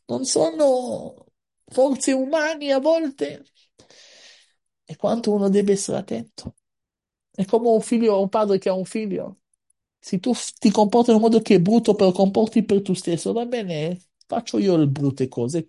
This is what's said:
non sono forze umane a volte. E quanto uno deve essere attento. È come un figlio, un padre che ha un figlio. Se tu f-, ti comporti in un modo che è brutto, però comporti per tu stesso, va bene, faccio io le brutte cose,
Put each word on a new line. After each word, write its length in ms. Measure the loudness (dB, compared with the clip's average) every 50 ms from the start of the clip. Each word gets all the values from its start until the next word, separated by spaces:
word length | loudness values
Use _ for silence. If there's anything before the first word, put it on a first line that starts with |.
| _ -8
non 180 | -8 -6 -4
sono 1040 | -2 0 0 0 0 0 2 2 2 2 2 -2 -6 -8 -10 -10 -14 -18 -20 _ _ _ _ _ _ _ _ _ _
forze 440 | 0 0 2 2 0 0 0 0
umane 640 | 0 0 0 -2 -2 -2 -2 -2 -4 -4 -2 -2 -2
a 60 | 0
volte. 640 | 2 2 2 2 0 -4 -6 -8 -8 -8 -10 -12 -20 _ _ _ _ _ _ _ -20 _ _ -20 -20 -20 -20 -20 -20 -20 -20 _ _ _ _ _ _ _ _ _ _
E 120 | -20 -12 -6
quanto 340 | -4 -4 -2 -2 -2 0
uno 180 | 0 0 2 2
deve 220 | 2 2 2 2
essere 280 | 0 0 -2 -4 -6 -6
attento. 560 | -6 -6 -8 -10 -10 -12 _ -18 -16 -16 -16 _ _ _ _ _ _ _ _ _ _ _ _ _ _ _
È 140 | _ -6 -4
come 240 | 0 0 0 2 2
un 120 | 2 2
figlio, 380 | 2 0 -2 0 2 2 2 2
un 80 | 0 0
padre 300 | 0 0 0 0 0 0
che 100 | 0 -2
ha 60 | -4
un 100 | -4 -6
figlio. 540 | -6 -8 -8 -6 -6 -6 -8 -8 -10 -14 _ _ _ _ _ _ _ _ _ _ _ _ _
Se 200 | -12 -6 -6 -4
tu 120 | -2 -2 -2
f-, 200 | -4 -4 -12 -6
ti 160 | 0 0 2
comporti 380 | 4 4 2 4 4 2 4 4
in 60 | 4 4
un 60 | 4
modo 180 | 4 2 2
che 140 | 4 4 4
è 40 | 4
brutto, 360 | 4 4 2 2 4 2 2
però 160 | 4 4 2 4
comporti 500 | 2 2 2 2 2 0 2 2 0 0
per 180 | 2 2 0
tu 120 | 0 0 -4
stesso, 400 | -4 -4 -4 -4 -4 -4 -4 -4
va 120 | -4 -4
bene, 540 | -6 -6 -6 -6 -6 -6 -6 -4 -6 -6 -8 _ _ _ _ _
faccio 320 | -8 -8 -8 -6 -4 -2 0
io 200 | 2 2 4 4
le 100 | 4 2
brutte 400 | 0 0 -2 -2 -2 -2 -4 -4
cose, 400 | -4 -4 -4 -4 -4 -6 -6